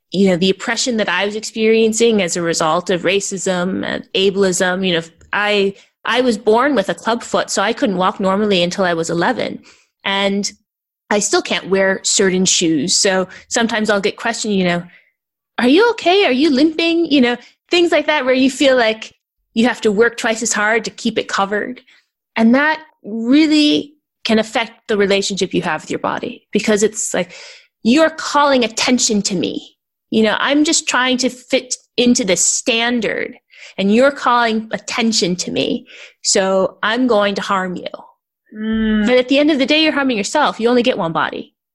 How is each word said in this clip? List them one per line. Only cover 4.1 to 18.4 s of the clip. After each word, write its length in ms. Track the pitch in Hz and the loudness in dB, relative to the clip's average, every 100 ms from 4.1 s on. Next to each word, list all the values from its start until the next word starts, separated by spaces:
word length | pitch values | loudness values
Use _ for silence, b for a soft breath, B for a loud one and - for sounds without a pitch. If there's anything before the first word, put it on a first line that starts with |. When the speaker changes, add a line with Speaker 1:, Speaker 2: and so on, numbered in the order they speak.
Speaker 1:
ableism. 720 | 185 196 190 190 175 185 185 190 | -2 0 2 0 0 -2 0 -2
You 80 | |
know, 120 | 165 165 _ _ | -2 -4 _ _
I, 420 | 196 208 208 196 196 b _ | -4 0 0 0 -4 b _
I 180 | - 233 | -4 0
was 160 | 254 214 | 0 0
born 360 | 214 220 277 | 2 2 2
with 140 | 247 190 | 0 -2
a 60 | |
club 280 | 175 - 233 | -4 -4 -4
foot, 280 | - 190 - | -2 -2 -2
so 120 | - | -2
I 100 | 202 | -2
couldn't 260 | 233 269 180 | 0 -2 0
walk 200 | 185 - | 0 0
normally 440 | 190 196 214 185 | 0 0 0 0
until 220 | 175 190 | 0 0
I 100 | 180 | 0
was 160 | 165 165 | 0 -2
eleven. 520 | 170 190 226 - - b b b _ | -2 0 -2 -4 -8 b b b _
And 460 | - 196 202 202 202 - _ _ _ _ - | -6 -2 0 -2 -4 -10 _ _ _ _ -4
I 80 | 208 | -2
still 220 | 202 359 | 0 -2
can't 280 | - 214 170 | -2 -4 -2
wear 300 | 190 190 190 | 0 2 0
certain 400 | - - 196 185 | 0 2 2 2
shoes. 500 | 185 - 170 160 170 | 0 0 0 0 0
So 340 | - 202 190 180 B B | 0 2 0 -2 B B
sometimes 400 | 240 226 226 220 | -4 -2 -2 0
I'll 120 | 202 | 0
get 160 | 202 - | -2 -4
questioned, 380 | 233 226 214 | -6 -4 -2
you 100 | 196 | 0
know, 200 | 180 175 175 B B _ _ _ _ - | 0 -2 -6 B B _ _ _ _ -2
"Are 100 | 240 | 2
you 200 | 311 480 | 4 4
okay? 340 | 440 339 392 359 | 2 2 2 2
Are 60 | |
you 180 | 254 320 | 2 2
limping?" 560 | 254 320 311 330 339 339 | 2 2 0 0 0 2
You 140 | 294 | 2
know, 160 | 240 240 B _ _ | 2 0 B _ _
things 220 | 349 339 | 0 2
like 140 | 202 302 | 2 0
that 180 | 302 | 0
where 100 | 254 | 0
you 160 | 254 | 2